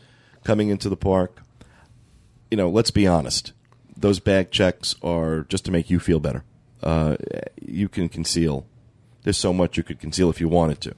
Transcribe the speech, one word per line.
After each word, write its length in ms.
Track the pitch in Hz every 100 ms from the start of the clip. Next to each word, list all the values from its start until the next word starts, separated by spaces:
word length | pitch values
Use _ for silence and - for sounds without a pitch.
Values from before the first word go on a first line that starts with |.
| _ _ _ _
coming 260 | - 107 104
into 200 | 98 104
the 80 | 92
park, 460 | 98 95 92 - - - - _ _ _ _ _ _ _ -
you 60 | 107
know, 140 | 90
let's 200 | 107 117
be 160 | 104 95
honest. 460 | 85 64 - - - _ _ _ -
Those 220 | 101 92
bag 320 | 107 95 90
checks 440 | - 92 - - -
are 400 | 85 85 80 80
just 220 | 71 95 -
to 40 |
make 200 | 87 -
you 80 | 87
feel 220 | - 80
better. 220 | 73 64 - _ _ -
Uh, 340 | - 80 78 53 50 50 - -
you 280 | - 87 101
can 200 | 101 85
conceal. 580 | 90 80 85 80 69 - _ _ _ _ _
There's 120 | - 95
so 160 | 98
much 240 | 90 87 -
you 60 |
could 180 | - 73
conceal 300 | 78 92 87
if 100 | 78
you 80 | 80
wanted 320 | 85 80 73
to. 120 | -